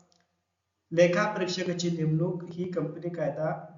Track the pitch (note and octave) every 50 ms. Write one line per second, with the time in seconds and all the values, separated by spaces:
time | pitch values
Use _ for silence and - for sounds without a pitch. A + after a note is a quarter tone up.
0 | _ _ _ _ _ _ _ _ _ _ _ _ _ _ _ _ _ _ E3 E3+
1 | F3 D3+ - D#3 G#3 - - F#3 F3+ F3+ - F#3 F3 F3 E3+ - F3 E3+ E3 D#3+
2 | D#3 D#3 D#3 D#3+ F3 F3+ F3+ - - - E3 E3+ F#3 F3+ - E3 C#3+ D3+ - F3
3 | E3+ E3+ E3+ D#3+ D3 C3+ - D3+ D#3 D#3+ E3 - - - -